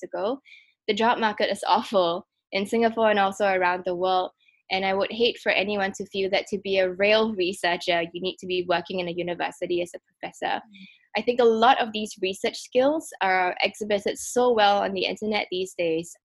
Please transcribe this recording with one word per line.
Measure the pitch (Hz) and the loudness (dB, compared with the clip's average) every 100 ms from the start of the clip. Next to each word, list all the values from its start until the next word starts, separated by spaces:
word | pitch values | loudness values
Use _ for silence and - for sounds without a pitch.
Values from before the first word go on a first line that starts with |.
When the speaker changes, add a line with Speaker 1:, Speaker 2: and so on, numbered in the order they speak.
Speaker 1:
ago. | 175 180 202 277 _ - _ _ - | -10 -6 -4 -4 _ -20 _ _ -4
The | |
job | 214 226 214 | 2 2 2
market | 220 208 - | 0 0 -2
is | 202 - | -2 0
awful | 196 - 202 170 175 - _ _ | 0 2 2 2 0 -6 _ _
in | 196 202 | -4 -2
Singapore | 226 226 226 220 | 2 2 2 2
and | 208 | 4
also | 196 196 202 | 2 2 0
around | 185 180 180 185 | 2 2 0 -2
the | 175 | -2
world. | 185 185 185 _ _ _ - | 0 0 0 _ _ _ -6
And | 190 190 | -2 0
I | |
would | 196 - | 0 -2
hate | 220 233 - | 0 0 0
for | 220 | 0
anyone | - 196 208 190 | 0 0 -2 -2
to | - 190 | -4 -8
feel | 196 190 | -4 -2
that | 190 - | -2 -2
to | 196 | -6
be | 190 190 | -2 0
a | 185 | 0
real | 180 202 214 220 | 2 4 4 2
researcher, | 202 180 196 175 175 - 170 170 | 0 -2 -2 -2 0 0 0 -2
you | 175 | -6
need | 185 - | -8 -8
to | 185 | -4
be | 180 180 | -2 0
working | 170 175 185 | -2 -2 -6
in | 175 | -4
a | |
university | 175 175 170 165 - 175 175 | -4 -4 -4 -6 -6 -4 -4
as | 175 - | -4 -10
a | |
professor. | _ _ 170 - - - | _ _ -16 -8 -4 -4
Speaker 2:
Mm. | - 196 190 _ _ - | -8 -20 -20 _ _ -4
Speaker 1:
I | |
think | 220 247 | -2 4
a | 233 | 4
lot | 220 233 - | 6 6 4
of | 226 | 0
these | 214 214 - | -4 -8 -6
research | 190 190 226 - | -6 -4 -6 -6
skills | - 247 269 320 - - | -4 2 2 0 -4 -4
are | 190 185 180 - | 0 2 0 0
exhibited | 202 - 208 202 220 - | -2 -2 -2 -2 -2 -6
so | - 240 247 | -4 0 2
well | 220 202 202 | 4 4 4
on | 196 | 0
the | 190 | -2
internet | - 196 214 208 - | -4 -4 -2 -2 -2
these | 180 185 - | -4 -6 -2
days. | 170 160 170 - | -2 -2 -4 -6